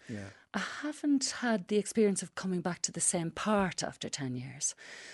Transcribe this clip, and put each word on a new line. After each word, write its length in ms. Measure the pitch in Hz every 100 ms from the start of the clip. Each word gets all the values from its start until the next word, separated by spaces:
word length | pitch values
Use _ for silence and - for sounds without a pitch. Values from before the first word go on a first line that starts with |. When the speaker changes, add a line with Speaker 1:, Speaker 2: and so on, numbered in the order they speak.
| -
Speaker 1:
Yeah. 220 | 107 98 - _
Speaker 2:
I 60 | 202 180 -
haven't 460 | 294 294 302 277 - -
had 280 | 247 220 175
the 80 | 208
experience 460 | 196 - 208 185
of 120 | 170
coming 280 | - 190 180
back 180 | 175 170
to 100 | -
the 100 | 175
same 280 | - 180 165
part 520 | - 208 208 185 -
after 260 | - - -
ten 260 | - 131
years. 400 | 123 131 135 - - - - -